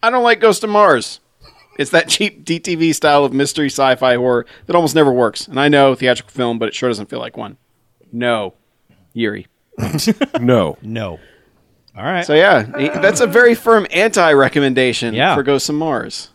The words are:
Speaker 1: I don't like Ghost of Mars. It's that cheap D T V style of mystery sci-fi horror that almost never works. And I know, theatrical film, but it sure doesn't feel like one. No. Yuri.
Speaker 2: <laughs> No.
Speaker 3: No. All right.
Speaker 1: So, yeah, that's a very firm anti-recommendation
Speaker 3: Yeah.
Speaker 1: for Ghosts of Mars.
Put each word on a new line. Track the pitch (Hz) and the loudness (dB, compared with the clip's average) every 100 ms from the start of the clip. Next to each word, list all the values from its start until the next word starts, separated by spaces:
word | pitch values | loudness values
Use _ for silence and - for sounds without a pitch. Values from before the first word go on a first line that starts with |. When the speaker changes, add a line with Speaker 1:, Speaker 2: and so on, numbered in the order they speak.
Speaker 1:
I | 226 | 0
don't | 254 | 0
like | 240 226 | 2 4
Ghost | 220 202 | 2 2
of | 214 | 0
Mars. | 208 202 131 104 - _ _ - _ _ - | 2 4 4 -2 -14 _ _ -20 _ _ -8
It's | 143 | 0
that | 165 160 | 0 0
cheap | - 208 - | -2 -4 -6
D | - 165 | -8 -6
T | 175 | -4
V | 165 165 | -2 0
style | 147 151 143 | 0 2 2
of | 139 | 2
mystery | 131 143 - 143 | -2 -4 -2 -4
sci-fi | 143 135 123 131 123 | 0 0 2 2 2
horror | 127 120 120 - - | 0 -2 -4 -18 -2
that | 170 | 0
almost | 160 | 2
never | 151 143 | 2 2
works. | 127 117 - - | 4 0 -2 -10
And | 135 | -2
I | 143 | 2
know, | 147 139 | 4 2
theatrical | 127 131 123 - | 2 -2 -2 -4
film, | - 120 117 | -6 -6 -4
but | 113 | -6
it | |
sure | - 127 | -4 -4
doesn't | 107 101 | -6 -8
feel | 127 | -12
like | 117 - | -12 -14
one. | 107 - _ _ _ _ _ | -16 -18 _ _ _ _ _
No. | 117 123 113 98 _ _ _ _ _ _ | -6 -2 -2 -4 _ _ _ _ _ _
Yuri. | 117 110 101 - _ _ - | -4 -4 -4 -14 _ _ -10
Speaker 2:
<laughs> | 107 151 214 214 247 - | -8 -4 -2 -2 -2 -2
No. | 123 123 85 - | 2 2 0 -6
Speaker 3:
No. | 107 113 101 80 _ _ _ _ _ _ _ - | -12 -10 -10 -12 _ _ _ _ _ _ _ -12
All | |
right. | 117 180 | -6 -6
Speaker 1:
So, | 175 | 0
yeah, | 151 196 160 110 - 143 - | 4 6 4 0 -4 -4 0
that's | 190 208 | 0 0
a | 240 | 0
very | 220 240 | 4 4
firm | 233 233 220 185 | 2 2 2 2
anti-recommendation | 170 220 208 165 143 131 151 139 127 127 117 120 | -2 0 2 4 4 2 2 0 0 0 -2 -6
Speaker 3:
Yeah. | 110 156 | -2 0
Speaker 1:
for | 147 | 0
Ghosts | 131 139 - | 0 -2 -2
of | 151 | -4
Mars. | 160 123 - - - | -4 -4 -6 -14 -18